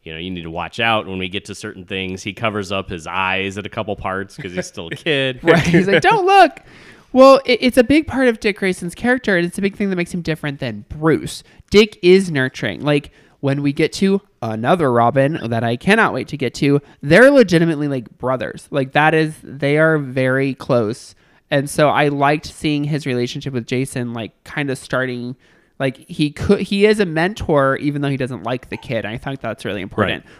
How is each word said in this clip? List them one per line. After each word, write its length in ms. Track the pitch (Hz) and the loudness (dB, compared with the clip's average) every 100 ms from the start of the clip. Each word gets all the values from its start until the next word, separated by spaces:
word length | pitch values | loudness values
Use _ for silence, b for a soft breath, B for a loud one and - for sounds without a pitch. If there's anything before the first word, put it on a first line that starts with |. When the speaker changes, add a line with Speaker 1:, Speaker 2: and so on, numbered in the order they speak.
Speaker 1:
You 100 | 80 | -16
know, 60 | 80 | -12
you 100 | 90 | -10
need 140 | 92 | -10
to 80 | 82 | -10
watch 280 | 82 82 - | -10 -10 -2
out 280 | 113 110 95 | 0 0 -2
when 100 | 95 | -8
we 120 | 92 | -8
get 160 | 95 - | -8 -10
to 100 | 98 | -14
certain 280 | 107 95 | -14 -14
things." 380 | 90 95 92 92 | -10 -8 -8 -8
He 100 | 110 | -10
covers 400 | 95 113 104 92 | -6 -4 -4 -4
up 160 | 98 95 | -6 -6
his 200 | 90 80 | -10 -8
eyes 500 | 90 95 95 98 98 | -4 -2 -2 -4 -6
at 80 | 101 | -10
a 40 | |
couple 260 | - 104 101 | -10 -8 -6
parts 420 | 98 95 98 - | -6 -6 -8 -12
'cause 160 | 95 | -10
he's 140 | 90 - | -10 -10
still 200 | - - | -12 -12
a 20 | |
Speaker 2:
<laughs> 40 | 143 | -10
Speaker 1:
kid. 440 | 175 139 135 127 | -4 -2 -2 -2
Speaker 2:
Right. 240 | 170 165 143 | 2 2 4
He's 220 | 170 190 | 2 4
like, 160 | 175 | 2
"Don't 240 | 359 440 359 | 4 2 4
look." 320 | 392 330 - B B B B B | 6 6 2 B B B B B
Well, 300 | 254 269 269 | 6 8 8
it, 140 | - 247 | 4 0
it's 140 | 254 262 | 2 2
a 40 | |
big 220 | 233 294 302 | 4 4 2
part 220 | 247 262 | 0 0
of 120 | 220 | 0
Dick 200 | 214 190 | -4 -2
Grayson's 340 | 190 180 175 | -4 -4 -8
character, 420 | - 240 254 - 180 | -4 -2 0 0 0
and 120 | 175 | 0
it's 100 | - | -2
a 40 | |
big 120 | 196 196 | -4 -2
thing 140 | 202 | -4
that 60 | 185 | -2
makes 180 | 175 | -4
him 80 | 180 | -6
different 380 | 165 156 151 139 | -6 -6 -6 -8
than 260 | 131 107 - | -8 -8 -12
Bruce. 520 | 151 160 110 - - b b _ | -2 2 2 -2 -12 b b _
Dick 260 | 196 214 - | 6 6 2
is 260 | 180 190 185 | 4 6 4
nurturing. 520 | 147 131 - 123 80 | -2 -2 -4 -8 -6
Like, 280 | 143 147 - b b b | -2 -2 -4 b b b
when 240 | 139 139 | -4 -2
we 100 | 143 | -2
get 180 | 147 156 | 0 -2
to 280 | - 190 196 - _ | 0 0 0 -4 _
another 480 | 117 110 120 175 143 | -8 -4 0 2 2
Robin 480 | 117 117 135 139 165 117 | 2 2 2 0 -2 -4
that 140 | 117 | -4
I 120 | 117 123 | -2 -2
cannot 380 | 185 220 185 | 2 4 4
wait 140 | 113 - | 0 -8
to 100 | 147 | -6
get 160 | 120 | -6
to, 300 | - 143 143 b b | -2 0 0 b b
they're 300 | 143 175 262 | 4 8 8
legitimately, 560 | 285 196 165 165 147 147 | 8 6 4 2 0 -4
like, 280 | 135 107 _ | -6 -8 _
brothers. 480 | 123 131 82 - - | -4 -2 -4 -10 -6
Like, 220 | 143 135 | -4 0
that 240 | 147 156 160 | 2 4 4
is, 180 | 156 151 | 0 -4
they 360 | - 139 143 151 | -16 -6 -2 2
are 180 | 160 156 | 2 2
very 560 | 139 131 131 131 139 | -2 -2 0 0 -2
close. 640 | 131 - 123 107 123 - - b b _ | -6 -2 0 0 -6 -12 -20 b b _
And 200 | 143 143 | -2 -2
so 180 | - 147 | 2 2
I 220 | 117 147 | 2 0
liked 360 | 143 139 156 - | 2 0 0 -4
seeing 380 | - 160 147 | -8 -4 -2
his 220 | 147 151 143 | -2 -4 -4
relationship 480 | 123 123 147 139 | -4 -4 -6 -8
with 120 | 127 113 | -8 -4
Jason, 440 | 127 131 131 120 | -4 -4 -6 -8
like, 180 | 117 104 - | -8 -12 -16
kinda 320 | - - 143 131 | -12 -8 -6 -6
starting, 600 | - 127 127 123 120 127 b b b _ | -6 -4 -4 -6 -10 -12 b b b _
like, 160 | 135 - - | -6 -6 -12
he 200 | 170 151 | -2 -2
could, 300 | - - 202 | -2 0 0
he 260 | 196 202 208 | 2 2 2
is 140 | 220 | 2
a 60 | 190 | 0
mentor, 720 | 160 180 - - 147 135 135 | -2 -4 -4 -2 0 2 0
even 240 | 143 143 | -4 -4
though 80 | 143 | -4
he 80 | 131 | -4
doesn't 260 | 127 117 | -6 -8
like 240 | 104 131 - | -8 -8 -8
the 60 | - | -14
kid. 300 | 123 113 101 | -8 -6 -6
I 100 | 117 | -10
think 220 | - 139 | -10 -10
that's 240 | 113 107 | -10 -10
really 160 | 113 98 | -8 -8
important. 440 | 92 - 95 90 - | -8 -4 -2 -4 -10
Speaker 1:
Right. 80 | - | -8